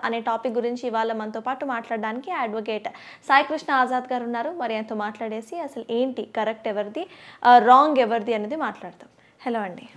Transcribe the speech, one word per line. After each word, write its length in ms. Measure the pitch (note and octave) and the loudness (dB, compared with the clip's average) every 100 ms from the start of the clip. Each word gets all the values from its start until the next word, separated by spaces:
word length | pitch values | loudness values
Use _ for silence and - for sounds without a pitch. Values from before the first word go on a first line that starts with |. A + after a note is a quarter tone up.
అనే 160 | A3+ A3+ | -2 -2
టాపిక్ 360 | A3+ A3+ A#3+ A3+ | -2 -2 -2 -2
గురించి 320 | A#3 B3 B3 | -2 -4 -4
ఇవాళ 260 | A3 A3+ | -2 -2
మనతో 260 | A3 G#3+ A3 | -2 -6 -6
పాటు 260 | A3 C4 C#4+ | -6 -6 -4
మాట్లాడడానికి 680 | A#3+ A#3 A3+ A3 A3+ C#4+ | -6 -4 -4 -4 -6 -6
అడ్వకేట్ 560 | E4+ A#3 G#3+ A3 G#3+ G#3+ - - - - | -4 -4 -4 -4 -6 -6 -12 -20 -12 2
సాయికృష్ణ 460 | C#4 D4 D4+ D#4 | 4 4 -4 0
ఆజాద్ 400 | C#4 B3 B3+ B3 | 0 2 0 -2
గారు 100 | B3 | -4
ఉన్నారు. 280 | A#3+ A#3+ B3 | -4 -4 -6
మరి 240 | F4 A#3+ A3 | -4 -4 -4
ఆయనతో 200 | A3 A3 | -6 -6
మాట్లాడేసి 640 | G#3 G#3+ A3+ G#3+ A3 F4 | -6 -6 -8 -8 -10 -10
అసలు 260 | D4 C4 - | -10 -10 -4
ఏంటి 400 | A#3 C4 B3 G#3+ - | -2 -2 -2 -8 -4
కరెక్ట్ 320 | G#3+ A3 A3+ | -4 -4 -4
ఎవరిది, 400 | G#3 G3+ A3+ F4+ - - - A#3+ | -4 -4 -6 -10 -14 -20 2 8
ఆ, 120 | B3 | 10
రాంగ్ 400 | A3 B3+ D4+ C#4 | 10 8 8 4
ఎవరిది 360 | A#3 A#3 G#3+ | 4 2 0
అనేది 220 | A3+ G#3 D#4 | -2 -2 -4
మాట్లాడతాం. 540 | B3+ G3+ F3+ - - _ _ _ - | -6 -6 -14 -16 -20 _ _ _ -6
హలో 140 | A3+ | -4
అండి. 300 | G3 E3+ - | -4 -10 -16